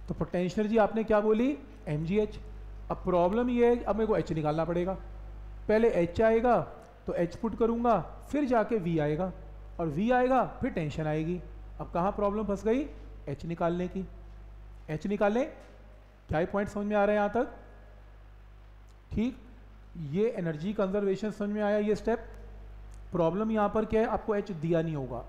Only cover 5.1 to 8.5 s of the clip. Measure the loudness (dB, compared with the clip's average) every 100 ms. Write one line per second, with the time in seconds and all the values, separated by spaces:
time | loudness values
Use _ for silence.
5.1 | -14 -14 -14 -14 -10 2 4 6 4 2
6.1 | 4 4 6 4 4 2 -8 -18 -12 -6
7.1 | -2 -2 -2 -6 0 0 2 4 2 0
8.1 | -10 -4 0 2